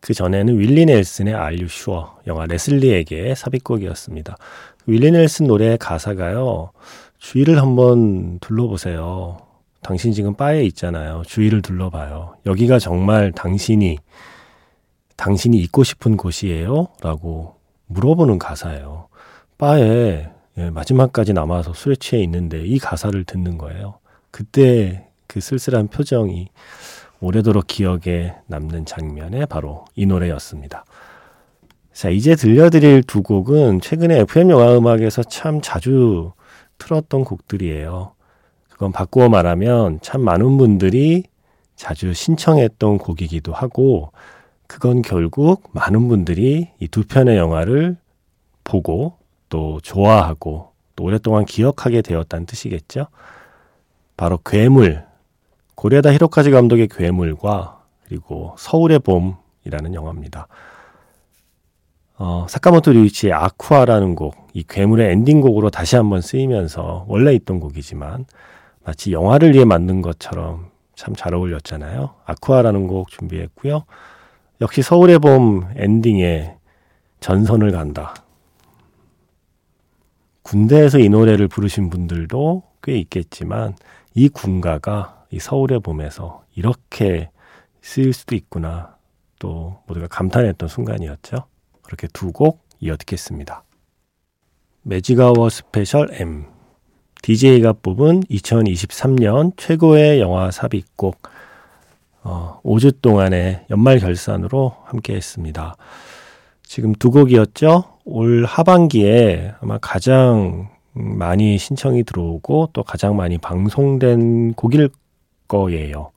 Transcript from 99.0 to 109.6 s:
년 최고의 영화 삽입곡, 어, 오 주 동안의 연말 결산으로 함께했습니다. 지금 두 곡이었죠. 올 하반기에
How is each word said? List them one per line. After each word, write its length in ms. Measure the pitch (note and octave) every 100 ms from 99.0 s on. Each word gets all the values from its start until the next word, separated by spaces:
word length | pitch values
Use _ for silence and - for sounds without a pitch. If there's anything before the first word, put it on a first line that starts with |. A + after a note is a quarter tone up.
| C3 C3
년 380 | A2 A#2 D#3+ -
최고의 640 | - E3 D#3+ D3+ D3+ D3
영화 320 | F#2+ F2+ F#2
삽입곡, 720 | F#2 - G#2+ - _ G2 F2+ - _ - _ _ _ _ _ _ _
어, 360 | G#2+ F2+ F2 -
오 160 | - A2
주 120 | C3+
동안의 720 | C3+ B2+ G#2 F#2+ F#2 F2+ F#2 _
연말 300 | G2+ A#2+ C3
결산으로 760 | F#2 F2 - G2+ F2+ C3+ C3 -
함께했습니다. 920 | - - - G2+ - - D#2+ D#2 D#2 - - - - - - _ _ _
지금 300 | _ - A2+
두 180 | G#2+ C3
곡이었죠. 720 | C3 C3+ B2 G#2+ - D#3 E3+ F3+ _ -
올 400 | - A#2 A#2+ A#2
하반기에 1080 | - E3+ F3+ E3+ A#2+ G2+ A2+ A2+ F2 F2 G#2